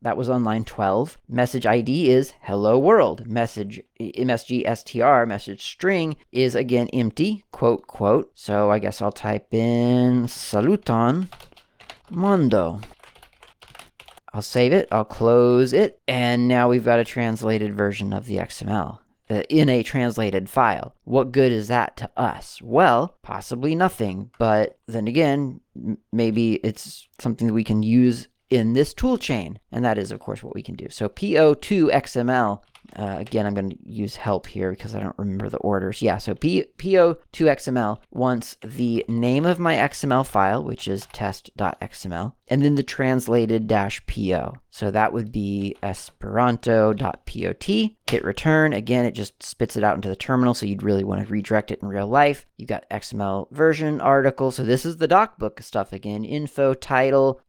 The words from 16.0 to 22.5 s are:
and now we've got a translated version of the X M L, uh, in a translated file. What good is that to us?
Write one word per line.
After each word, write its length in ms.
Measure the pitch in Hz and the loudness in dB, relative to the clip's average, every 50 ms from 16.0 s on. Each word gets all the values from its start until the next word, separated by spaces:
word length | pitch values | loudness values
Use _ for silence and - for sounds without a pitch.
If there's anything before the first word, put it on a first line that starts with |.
| - | -6
and 400 | - 127 123 120 120 123 123 120 | -4 -2 0 0 2 2 2 4
now 220 | 123 123 123 123 123 | 4 4 4 6 4
we've 160 | 123 123 110 | 4 2 2
got 160 | 120 117 117 | 2 2 2
a 40 | 113 | 2
translated 680 | - - 123 117 113 110 110 113 110 113 107 107 104 101 | 0 -2 -4 -2 -2 -2 -2 -2 -2 0 0 -2 -4 -2
version 380 | 101 101 101 101 104 101 101 | 0 -2 -2 -2 -4 -4 -4
of 140 | 98 98 - | -4 -6 -6
the 120 | 117 98 92 | -4 -6 -6
X 240 | 87 - - - | -6 -8 -10 -10
M 60 | 104 101 | -6 -4
L, 340 | 104 101 78 - 107 - _ _ _ _ _ - | -4 -4 -4 -6 -10 -16 _ _ _ _ _ -4
uh, 140 | 107 101 - - | -4 -4 -2 2
in 200 | 156 156 151 135 | 4 4 4 6
a 140 | 127 120 | 4 2
translated 640 | 110 - - 131 123 120 110 117 110 101 98 95 92 - | 0 -2 -2 -2 -2 -2 -2 -2 0 0 0 0 -2 0
file. 460 | - 135 123 110 92 - - - _ _ - | 0 2 2 2 2 -2 -6 -12 _ _ -8
What 280 | 113 120 135 127 - | 0 0 0 0 2
good 200 | 123 135 131 127 | 2 2 4 4
is 160 | 117 107 104 110 | 2 0 -2 0
that 280 | 123 120 101 - - - | 0 0 0 -2 -6 -12
to 120 | 120 - - | -14 -10 -4
us? 440 | - 127 110 - - - - | -2 -2 -2 -2 -6 -14 -18